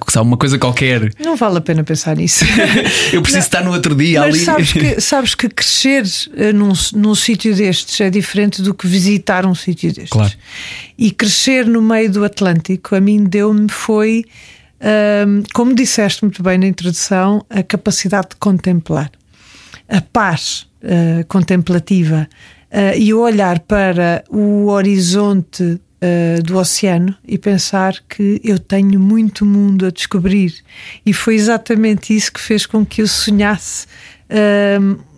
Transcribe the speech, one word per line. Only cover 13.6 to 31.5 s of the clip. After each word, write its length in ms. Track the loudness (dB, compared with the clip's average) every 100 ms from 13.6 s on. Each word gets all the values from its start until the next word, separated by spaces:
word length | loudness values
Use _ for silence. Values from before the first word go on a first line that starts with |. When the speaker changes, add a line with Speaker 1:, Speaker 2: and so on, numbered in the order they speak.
| 0
Speaker 2:
foi, 540 | -2 -2 0 2 0 -4 -14 -20 -20 _ -6
ahm, 640 | 0 2 2 2 2 0 0
como 200 | 0 2
disseste 500 | 2 2 0 0 0
muito 180 | -4 -2
bem 140 | 0 2
na 100 | 2
introdução, 800 | 0 -4 -4 -2 0 2 0 -2
a 140 | -4
capacidade 680 | -2 -2 -2 -2 -2 -2 -4
de 60 | -4
contemplar. 760 | 0 0 0 -2 -2 -4 -4 _ _ _ -20 -20 -20 -20 -4
A 140 | -4
paz, 640 | -2 -2 0 -2 -6 -10 -14 _
eh, 420 | -2 0 2 0 -2
contemplativa, 1000 | -2 2 0 0 -2 0 0 2 0 -4 _ -20 -20 _
eh, 260 | -2 0 2
e 140 | 2
o 60 | 2
olhar 380 | 2 2 0 -2
para 640 | 0 0 0 0 0 -2 -4
o 380 | -2 0 2 0
horizonte, 1120 | 0 2 2 2 0 2 0 -2 -4 -4 -4 _ -6
eh, 380 | -2 0 0 0
do 160 | -2 -2
oceano 560 | -2 0 0 0 0 -4 -6
e 100 | -4
pensar 560 | 0 -2 0 -2 -2 -4 -12
que 320 | -4 -2 -2
eu 160 | -2 -2
tenho 400 | 0 0 2 4
muito 460 | 2 2 0 0 2
mundo 400 | 2 2 2 0
a 40 |
descobrir. 680 | -4 -4 -2 0 0 0 -4 _ -20 -20 -6 -2
E 60 |
foi 240 | 0 0 0
exatamente 800 | 2